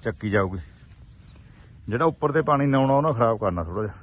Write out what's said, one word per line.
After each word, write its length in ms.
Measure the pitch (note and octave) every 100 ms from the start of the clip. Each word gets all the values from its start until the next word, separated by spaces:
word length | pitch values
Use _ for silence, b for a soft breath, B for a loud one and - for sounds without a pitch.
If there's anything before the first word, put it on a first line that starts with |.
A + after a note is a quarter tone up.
ਚੱਕੀ 260 | A#2 - G#2+
ਜਾਊਗੀ। 300 | G#2 F#2+ F#2 E2 - - - - - - B B B B B -
ਜਿਹੜਾ 160 | A2+ E3
ਉੱਪਰ 260 | - D3+
ਤੇ 100 | D3
ਪਾਣੀ 240 | D#3 C#3+ C#3
ਨਾ 120 | C3+
ਆਉਣਾ, 160 | C3+
ਉਹਨੇ 200 | C#3 D#3
ਖਰਾਬ 240 | A#2+ A#2 A2+
ਕਰਨਾ 260 | G#2 F2+
ਥੋੜ੍ਹਾ 200 | E2 F#2
ਜਿਹਾ। 120 | G#2+ G2